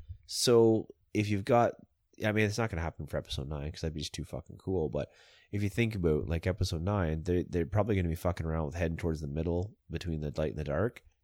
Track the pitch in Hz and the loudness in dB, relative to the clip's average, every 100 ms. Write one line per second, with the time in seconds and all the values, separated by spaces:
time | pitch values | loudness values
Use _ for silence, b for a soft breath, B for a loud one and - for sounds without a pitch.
0 | b b - - - 117 113 110 - - | b b -10 0 6 8 8 6 0 -12
1 | _ 104 104 101 98 120 113 - - _ | _ -2 0 0 4 4 4 0 -12 _
2 | _ - 107 104 107 107 113 85 82 - | _ -4 0 2 2 2 -2 -2 -4 -6
3 | 76 76 - - 69 76 73 - 80 78 | -6 -6 -4 -6 -6 -6 -6 -6 -6 -4
4 | 69 - 73 65 - - - 92 76 71 | -6 -8 -8 -10 -12 -10 -4 -2 0 -2
5 | - b b b b 101 101 117 117 101 | -4 b b b b -4 -2 0 0 2
6 | 82 76 50 82 92 92 92 80 92 104 | 2 2 0 -2 -2 0 -2 -2 0 0
7 | 82 80 82 90 - 87 80 104 104 95 | 0 -2 0 0 0 -2 0 0 2 2
8 | 87 80 87 85 80 80 76 85 85 82 | 0 0 -2 -2 -2 -2 -2 -2 -2 -2
9 | 85 78 76 73 82 87 101 - - 80 | -2 -2 -4 -2 0 -2 -2 -8 -10 -8
10 | 85 78 73 78 78 53 76 71 117 - | -4 -4 -4 -2 -2 -2 -2 0 -2 -4
11 | - _ | -16 _